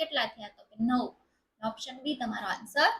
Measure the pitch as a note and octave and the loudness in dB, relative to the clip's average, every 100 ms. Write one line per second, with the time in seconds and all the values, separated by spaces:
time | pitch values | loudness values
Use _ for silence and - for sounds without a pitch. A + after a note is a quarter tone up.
0 | D#4+ C#4+ A3+ - G#3 - - G#3+ A#3 B3 | 0 0 -2 -4 -16 -18 -12 0 2 2
1 | - - _ _ _ - A3 - C4 B3+ | 0 -8 _ _ _ -6 -6 -6 -10 -8
2 | C#4 B3+ A3+ G#3 G3+ - A3 C#4 D#4+ | -4 -4 -4 -4 -4 -6 -2 4 4